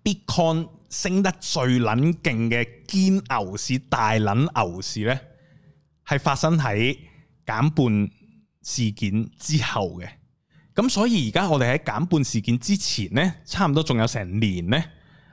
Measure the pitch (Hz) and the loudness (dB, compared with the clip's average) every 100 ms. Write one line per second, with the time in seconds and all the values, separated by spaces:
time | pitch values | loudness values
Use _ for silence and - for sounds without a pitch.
0 | 214 196 - - 165 160 160 - _ - | -4 -4 -2 0 2 2 -4 -12 _ -8
1 | 190 190 196 - - 165 127 123 113 113 | -2 0 0 -2 -4 0 2 2 2 2
2 | 156 165 156 113 117 120 117 - - 190 | 2 2 -2 0 0 0 -2 -8 -4 2
3 | 190 190 123 127 95 104 - 127 - 123 | 2 2 0 -4 -4 -6 -4 -4 -2 0
4 | 110 110 107 104 156 - 98 87 - - | 2 2 2 2 0 0 -2 -4 -8 -4
5 | 107 135 - - _ - - _ _ _ | -2 -2 -6 -20 _ -20 -20 _ _ _
6 | - 139 - 135 160 165 131 104 123 - | -4 -2 0 0 2 2 0 0 0 -2
7 | - - _ _ - 110 147 156 123 104 | -10 -20 _ _ -6 0 0 2 2 2
8 | 101 - - _ _ _ - - 113 101 | 0 -4 -20 _ _ _ -10 -4 -2 -2
9 | 104 107 113 - - 151 113 - 92 87 | -2 -2 -4 -8 -2 -2 0 -2 -4 -8
10 | 87 - _ _ _ _ _ - 247 202 | -14 -18 _ _ _ _ _ -2 0 2
11 | 233 220 113 160 190 147 123 135 - 107 | 2 2 0 0 2 2 2 0 -2 -4
12 | 175 156 131 113 101 120 - 202 - - | 0 0 0 -2 0 0 0 -2 -2 -4
13 | 92 110 180 - - 175 185 143 156 120 | -2 0 0 -2 -8 -2 0 2 0 0
14 | 113 113 92 101 110 90 85 135 - - | 0 -2 -4 0 0 0 0 0 -2 -10
15 | - - _ | -20 -20 _